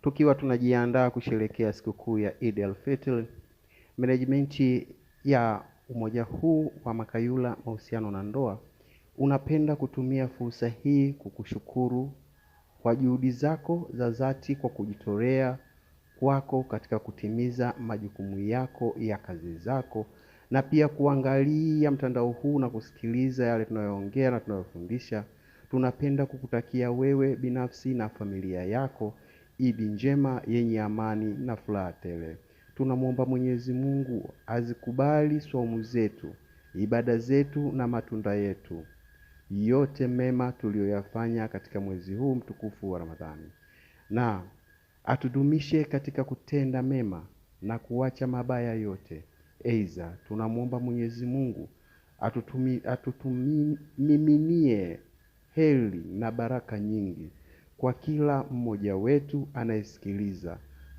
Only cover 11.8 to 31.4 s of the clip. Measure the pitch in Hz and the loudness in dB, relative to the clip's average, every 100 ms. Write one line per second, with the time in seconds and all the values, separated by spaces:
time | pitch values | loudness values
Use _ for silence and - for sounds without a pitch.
11.8 | 123 123 135 - _ _ _ _ _ _ | 0 0 -4 -10 _ _ _ _ _ _
12.8 | 113 120 127 127 127 120 147 156 147 170 | 2 4 4 4 2 2 0 0 -2 -4
13.8 | - 120 120 113 131 135 - 139 160 - | -4 -2 -2 0 0 -2 -4 -4 -4 -4
14.8 | 104 101 - 104 120 131 127 131 - _ | -8 -6 -4 0 2 2 2 -2 -12 _
15.8 | _ _ _ - 131 139 139 131 131 107 | _ _ _ 0 2 2 2 -2 0 -6
16.8 | - 110 - - 107 113 123 120 120 - | -2 -4 -4 -8 -4 0 -2 0 -2 -2
17.8 | 117 107 104 - 98 98 101 123 131 - | -6 -6 -8 -8 -6 -4 -2 -2 -2 -2
18.8 | 117 - 113 101 - 87 85 82 90 131 | -4 -2 -4 -4 -6 -10 -10 -8 -4 -4
19.8 | - 110 110 - - - _ 135 139 151 | -2 -8 -8 -14 -20 -20 _ 0 4 4
20.8 | 147 147 143 139 131 135 139 151 160 156 | 4 4 4 4 4 4 4 4 2 4
21.8 | 147 139 131 123 120 120 143 147 127 113 | 4 2 0 2 0 0 0 2 0 -2
22.8 | - - 117 120 131 127 120 113 110 110 | -10 -8 -2 0 0 2 2 2 0 -2
23.8 | 104 98 98 123 131 123 110 98 92 87 | -2 -4 -4 2 2 2 -2 -6 -6 -10
24.8 | 87 123 - 110 104 _ _ - - 131 | -6 -6 -4 -6 -6 _ _ -20 -4 0
25.8 | 131 - 143 139 139 131 131 120 - 127 | 0 0 0 0 0 -4 -4 -4 -2 -2
26.8 | 123 123 135 139 135 123 123 127 123 - | 0 2 2 4 2 0 -2 -2 -4 -4
27.8 | 131 123 107 - 104 98 92 90 90 113 | -4 -2 -4 -6 -6 -4 -4 -4 -2 -2
28.8 | 135 - 107 - - - _ _ 127 110 | -2 -4 -8 -8 -20 -20 _ _ 0 0
29.8 | 107 104 131 139 139 127 - 120 117 110 | -2 0 2 2 2 0 0 0 2 0
30.8 | 107 107 110 107 107 104 | 0 -2 -2 -2 -2 -4